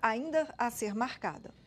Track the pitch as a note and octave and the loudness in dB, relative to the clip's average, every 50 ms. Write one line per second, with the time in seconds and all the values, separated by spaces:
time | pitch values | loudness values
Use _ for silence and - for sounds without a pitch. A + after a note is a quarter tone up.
0 | - A3+ A3 A#3 C4+ D#4+ D#4 D#4 D#4 D#4 - - A#3+ A#3+ A#3 - A3+ G#3 G3+ A3 | 2 2 2 0 0 2 4 2 2 2 0 -2 0 0 0 -2 -2 -2 0 0
1 | A#3+ B3+ - - - - D3+ - - - - - - | 0 -2 -2 -4 -4 -4 -4 -4 -10 -14 -16 -18 -20